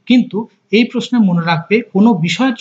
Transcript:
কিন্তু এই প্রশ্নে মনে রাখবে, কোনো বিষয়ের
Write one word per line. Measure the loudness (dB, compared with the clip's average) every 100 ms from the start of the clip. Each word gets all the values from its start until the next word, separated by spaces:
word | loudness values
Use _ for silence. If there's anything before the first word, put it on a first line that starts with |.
| 0
কিন্তু | 2 2 -6 -10 _ _
এই | 0
প্রশ্নে | 0 -4 -4 0
মনে | 2 0 0
রাখবে, | -4 -2 -4
কোনো | -2 2 2
বিষয়ের | 2 -2 -2 -2 -2